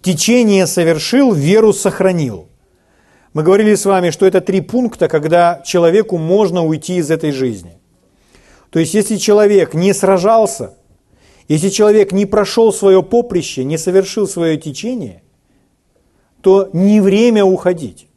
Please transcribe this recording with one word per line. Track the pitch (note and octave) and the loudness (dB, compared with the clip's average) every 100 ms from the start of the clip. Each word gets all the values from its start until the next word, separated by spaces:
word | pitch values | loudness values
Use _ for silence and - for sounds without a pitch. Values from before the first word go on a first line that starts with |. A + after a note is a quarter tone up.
Течение | F#3 E3 - B3 A3+ G3 F3+ | -4 -2 0 2 4 2 0
совершил, | - E3 D3+ - B3+ C4+ | 0 0 -2 -2 0 2
веру | F3 C#3+ G#3 A3 | 0 2 4 2
сохранил. | G3+ G3+ - F#3+ F3+ C#3 G2 D#2 _ _ _ _ _ _ _ _ | 2 -4 -2 -2 0 -4 -8 -18 _ _ _ _ _ _ _ _
Мы | D3+ | -4
говорили | D#3 G3+ G#3+ G#3 | 0 2 2 2
с | G3 | 0
вами, | F#3+ F3 | 0 -2
что | D3+ F#3+ | 0 0
это | F#3 | 0
три | F3+ F#3+ | -2 -4
пункта, | - A#3+ A#3+ - D#3 | -2 -4 -4 -2 -2
когда | D#3 D3+ F3 E3+ F3 - | -2 0 2 2 -2 -4
человеку | F3+ E3+ F#3+ G#3+ E3+ | 0 2 2 0 -4
можно | D#3+ G3 G3+ F3 D#3+ | 0 0 0 -2 -2
уйти | D#3 E3 F3+ | -4 -4 -4
из | D3+ | -2
этой | D#3+ D#3 | -2 -4
жизни. | C3+ C3 G#2 F2 E2+ _ _ _ _ _ _ _ _ _ | -4 -6 -6 -16 -20 _ _ _ _ _ _ _ _ _
То | E3 | -4
есть, | D#3 | 0
если | G3+ G#3 G#3+ | -2 -2 -4
человек | - G#3 G#3 G3+ E3+ | 2 2 4 2 2
не | D#3 F#3 | 0 -2
сражался, | G3 F#3+ F#3+ F#3+ A3+ G#3+ - G#2+ _ _ _ _ _ _ _ _ | 0 0 2 2 2 0 -4 -14 _ _ _ _ _ _ _ _
если | D3+ F#3+ | -2 -2
человек | G3 G#3 G#3+ G3 | 2 2 4 2
не | F#3+ G3+ | 0 -2
прошёл | G#3+ G3 - A3+ | -2 -2 0 0
своё | G3+ G3 F#3+ | 2 2 2
поприще, | F#3 A#3 A#3+ F3+ D#3 - | 2 -2 -2 -4 -6 -8
не | C3 D#3 | -6 -4
совершил | D#3+ F#3 F#3 - G3 | 0 0 -2 -4 -6
своё | F3+ E3 D#3 | -2 -4 -4
течение, | D#3 C3+ A3 B3+ C3+ F2 _ _ _ _ _ _ _ _ _ _ _ _ | -8 -10 -10 -8 -10 -16 _ _ _ _ _ _ _ _ _ _ _ _
то | G3 G3 F#3+ | 2 2 0
не | E3+ G3 G#3+ | 0 2 2
время | G3 G3+ A#3+ A3 G3 | 2 2 2 2 2
уходить. | F#3 F3+ F3 C3 E2 _ | 0 -2 -4 -8 -14 _